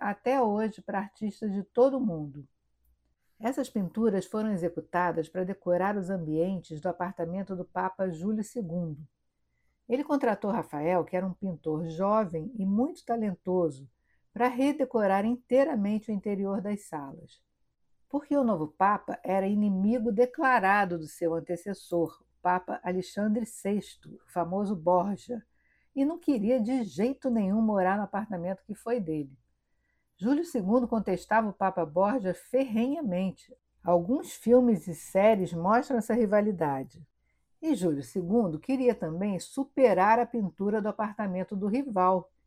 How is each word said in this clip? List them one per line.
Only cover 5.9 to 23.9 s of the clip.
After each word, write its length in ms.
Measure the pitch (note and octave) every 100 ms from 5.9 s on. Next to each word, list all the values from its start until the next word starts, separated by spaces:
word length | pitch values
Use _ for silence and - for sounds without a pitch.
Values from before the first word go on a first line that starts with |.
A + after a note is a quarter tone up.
| G#3
os 140 | F3+
ambientes 680 | F#3+ D#3 D#3 F3+ F#3 - D#3
do 80 | F3+
apartamento 680 | F3 F3+ F#3 E3 F#3 F#3+ F#3
do 80 |
Papa 440 | F#3 F3+ F#3 - F#3
Júlio 360 | D#3+ G3 A3
segundo. 640 | G3+ B3 E3+ F3 E3 D3 D#3 _ _ _ _ _ _ _ -
Ele 160 | B3+
contratou 460 | C#4+ C#4+ B3+ G3 G3+
Rafael, 540 | F#3 - D3 D#3 F3+
que 120 | E3 F3+
era 100 | F#3+
um 80 |
pintor 520 | F3 F#3+ D#3 D#3+ D#3 E3
jovem 600 | D#3+ G3 A3 F#3+ D#3+ F#3 A#3
e 80 |
muito 400 | F#3+ G3+ D4 F4+
talentoso, 840 | - A#3 G#3+ F3+ F#3 F3+ E3 C3+ C#3 _ _ _ _
para 160 | G#3 B3
redecorar 760 | B3 C#4 D4 B3+ A3+ G3 G3
inteiramente 840 | A3 B3 - B3+ C#4 A3+ G3+ G#3+ A3
o 40 |
interior 460 | G3+ G#3 G3 G3 G3
das 260 | G3 G3+ -
salas. 560 | D#3 C#3 D#3+ - - _ _ _ _ _ _ _
Porque 280 | C#4+ - C#4+
o 80 |
novo 240 | A#3+ F3 D#3
Papa 500 | - G3 G#3 - F#3+
era 240 | - F#3+ F#3+
inimigo 640 | G#3 G#3 F#3+ G3+ B3 A3+
declarado 880 | G#3 B3 - C4+ A#3+ F#3+ G#3 F#3+ F3
do 80 | D3+
seu 280 | - E3+
antecessor, 840 | E3 D#3+ E3+ G3+ F#3+ - F3 E3 -
o 200 | _ _
Papa 380 | F3+ F3+ - -
Alexandre 600 | F3+ F3+ F3+ G3+ G#3+ A3+
sexto, 640 | A3 - G3 G3+ -